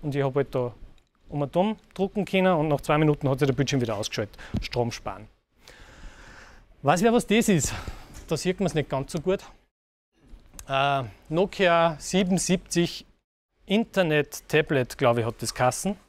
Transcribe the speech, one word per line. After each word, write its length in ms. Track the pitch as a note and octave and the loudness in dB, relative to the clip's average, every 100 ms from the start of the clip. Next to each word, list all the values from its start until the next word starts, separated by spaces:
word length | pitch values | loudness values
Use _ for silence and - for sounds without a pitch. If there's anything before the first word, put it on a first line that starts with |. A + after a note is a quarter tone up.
und 140 | D#3 C#3 | -4 -2
ich 80 | |
hab 100 | C#3 C#3 | 0 0
halt 200 | C#3 C3+ | -2 -2
da 180 | A#2+ A#2 - - _ _ - | -4 -8 -20 -20 _ _ -10
um 140 | D3 | -6
und 140 | C#3+ E3+ | -2 0
um 180 | G3+ A3 _ | 0 -2 _
drucken 300 | - F#3+ - | -6 -4 -2
können 300 | F#3 F#3+ F#3 | -2 2 2
und 160 | F3 D#3 | 2 2
nach 120 | C#3+ | 0
zwei 160 | - D3+ | 0 2
Minuten 320 | D#3 C#3+ C#3 | 4 2 0
hat 100 | C3+ | 0
sich 80 | C#3+ | 0
der 80 | B2+ | 2
Bildschirm 260 | C3 C#3 | 0 0
wieder 160 | A#2+ G#2 | -2 -4
ausgeschaltet. 400 | A2 - G#2+ - - - | -6 -6 -8 -8 -8 -8
Strom 320 | - - A#2 | -6 -4 -4
sparen. 340 | - - G2 A2 _ _ _ - - - - - - - - - - - - | -4 -12 -12 -16 _ _ _ -20 -20 -20 -20 -20 -18 -20 -20 -20 -20 -20 -4
Weiß 180 | C3 E3+ | 2 4
wer, 80 | A3+ | 4
was 160 | A#3 - | 4 4
das 220 | G#3 A#3 | 2 4
ist? 240 | F3+ - - - - - - - | 2 2 -6 -10 -14 -18 -20 -6
Da 80 | D#3 | -4
sieht 240 | F3+ F3+ | -2 -2
man's 140 | F#3 D#3 | -2 -2
nicht 140 | C#3 | -4
ganz 220 | C3+ C3+ | -6 -6
so 80 | E3+ | -6
gut. 220 | D#3 G3 - - _ _ _ _ _ _ _ - - - - | -2 -4 -4 -20 _ _ _ _ _ _ _ -20 -20 -20 -6
Äh, 340 | C3+ C#3+ C#3 A#2 - _ | 0 0 0 -4 -12 _
Nokia 680 | D#3 F#3+ - F#3 E3+ E3 D3+ | 0 0 2 4 6 4 0
sieben 380 | - F#3 F#3+ F#3 | -2 0 2 0
siebzig 680 | - F#3 - - E3+ - - _ _ _ _ _ - | 2 -2 0 0 0 -2 -18 _ _ _ _ _ -2
Internet-Tablet, 1300 | G3 A3+ - F3 D3+ D3 - - D3+ D#3 C#3+ B2 - | 0 0 0 2 2 0 -6 0 0 2 0 -2 0
glaub 200 | B2+ A#2 | 2 2
ich, 80 | A2+ | 0
hat 100 | A#2 | -4
das 120 | A#2 | -10
geheißen. 420 | - B2+ - F#3+ G3+ | 0 0 0 -4 -6